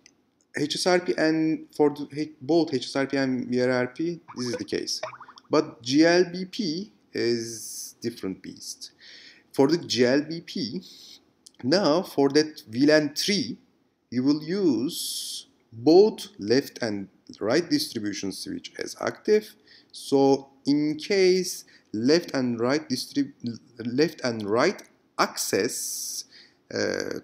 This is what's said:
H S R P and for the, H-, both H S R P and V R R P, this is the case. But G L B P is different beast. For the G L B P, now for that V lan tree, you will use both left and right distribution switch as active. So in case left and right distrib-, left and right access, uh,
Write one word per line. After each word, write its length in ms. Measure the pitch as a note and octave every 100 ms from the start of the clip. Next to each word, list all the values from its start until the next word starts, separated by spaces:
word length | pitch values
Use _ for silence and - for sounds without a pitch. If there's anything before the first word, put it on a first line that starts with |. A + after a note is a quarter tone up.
| _ _ _ _ _ -
H 180 | D3+ -
S 120 | F#3+
R 120 | F3+
P 120 | F3+ -
and 500 | D#3 D#3+ D#3+ D#3 D#3 -
for 160 | D3
the, 160 | C#3+ C#3 C#3
H-, 140 | D#3 -
both 320 | C3 E3+ D#3
H 120 | C3 -
S 100 | C#3
R 100 | C3+
P 120 | C#3
and 300 | C3 B2+ -
V 140 | B2
R 100 | B2+
R 160 | B2+ B2
P, 340 | - E3 E3 - -
this 100 | B2
is 80 | A2+
the 100 | G2+
case. 360 | E2+ - - - - - - -
But 320 | D3 D3+ -
G 200 | A#2+ C#3+
L 220 | E3 F3 F3+
B 140 | F3+ F#3
P 460 | - F3+ E3 G#3 _ _
is 840 | - A#2 A#2+ A2+ A2 - - - -
different 400 | A#2 A#2 F#2+ F2
beast. 500 | F2+ - - - - _ - - - - _
For 140 | - C#3
the 100 | E3
G 260 | A#2+ G#2+
L 200 | A#2+ C#3+
B 180 | D3+ E3
P, 400 | - G3+ A2+ F3+ - - - - _ _ - _
now 380 | B2 F3+ E3+ E3
for 280 | F#3+ - C#3
that 340 | D3 D#3 - -
V 200 | A2+ D3
lan 260 | D#3 D3
tree, 460 | - - G3+ A2+ - _ _ _ _ -
you 140 | A#2+
will 180 | C3+ D3+
use 1040 | D3+ G3 F3+ A2 B2+ - - - - - - _ _
both 580 | A2+ B2+ F3 G#3+ G#3+ - -
left 420 | G2+ B2+ C#3 -
and 260 | A#2 G2+ F#2+ _ - -
right 300 | G2+ D3 E3
distribution 600 | C#3+ - A#2 G#2 F#2+ G2
switch 420 | - F#2+ E2+ - -
as 160 | - -
active. 540 | - - - G#3+ G#3+ - _ - _
So 580 | - - C3+ C3+ C3 - _ -
in 320 | D3 D3+ D3+
case 680 | - G3 F#3 F#3 F3 - - _ _
left 380 | G#2+ B2 E3+ E3+
and 260 | C#3 B2+ A#2
right 300 | A#2+ D3+ -
distrib-, 440 | B2 - C#3+ C3+ - A#2+ A2+ _ -
left 440 | A#2 B2 E3 -
and 260 | B2+ A2+ G2+
right 320 | A2+ E3 G#3 - _ _ -
access, 1080 | G#3 - - G2+ A2 - - - - - - - - _ -
uh, 460 | A2 G2+ F#2+ F#2+ -